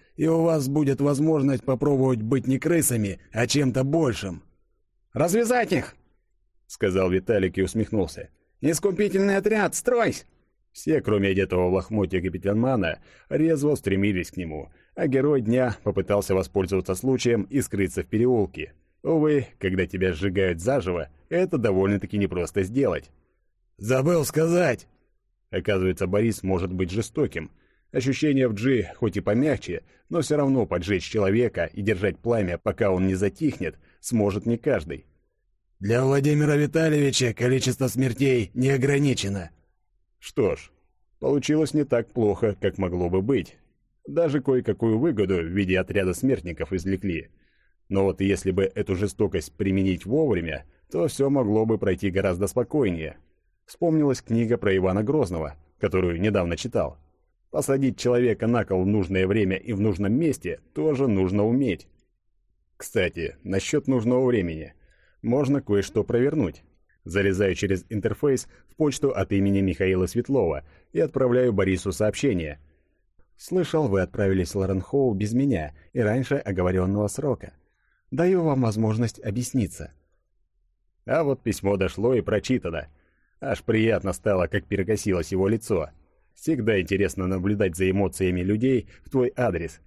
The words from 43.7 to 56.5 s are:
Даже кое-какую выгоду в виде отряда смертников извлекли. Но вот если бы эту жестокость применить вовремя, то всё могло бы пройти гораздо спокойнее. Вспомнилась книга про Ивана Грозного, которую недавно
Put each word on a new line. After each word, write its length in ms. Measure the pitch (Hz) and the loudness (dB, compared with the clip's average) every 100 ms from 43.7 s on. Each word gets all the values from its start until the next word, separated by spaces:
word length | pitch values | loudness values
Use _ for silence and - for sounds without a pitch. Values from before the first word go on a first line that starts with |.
| _ _ _ - | _ _ _ -8
Даже 340 | 143 165 143 | 0 0 0
кое-какую 560 | 131 127 123 98 117 110 | 2 0 0 0 2 2
выгоду 380 | 165 113 95 92 | 2 0 0 0
в 120 | 82 | 0
виде 300 | 92 92 92 | 0 2 2
отряда 360 | 90 98 92 | 0 0 0
смертников 580 | 87 131 131 87 80 85 | 0 0 0 -2 -8 -4
извлекли. 580 | 95 95 95 98 82 - _ _ _ _ _ - | -4 -2 -4 -2 -6 -8 _ _ _ _ _ -4
Но 160 | 98 98 | 0 2
вот 160 | - | 2
если 300 | 98 95 98 | 0 0 0
бы 120 | 92 | 0
эту 320 | 95 - 104 92 | 0 -2 -4 -2
жестокость 560 | 101 - 104 95 - | -2 0 -2 -2 -6
применить 520 | - 98 95 95 90 92 | -4 0 0 0 -2 -2
вовремя, 600 | 139 151 92 82 69 - _ _ | 0 0 0 -2 -8 -12 _ _
то 180 | - 160 | -2 -2
всё 220 | - 139 | 0 0
могло 360 | 139 110 107 110 | 2 2 2 2
бы 120 | 107 | 0
пройти 320 | 101 92 101 | 0 0 0
гораздо 380 | 90 95 87 98 | 0 0 0 -2
спокойнее. 720 | - 117 151 113 82 78 - _ _ _ _ - | -2 -2 0 0 -2 -6 -12 _ _ _ _ -20
Вспомнилась 560 | - 175 160 147 127 | -4 0 2 2 0
книга 360 | - 117 113 120 | -2 0 0 0
про 180 | 101 95 | 2 2
Ивана 280 | 92 95 | 2 0
Грозного, 520 | 107 151 104 87 76 76 - _ | 0 0 0 -4 -8 -10 -20 _
которую 420 | 101 92 90 85 | -2 0 0 0
недавно 340 | 104 101 87 | 0 0 0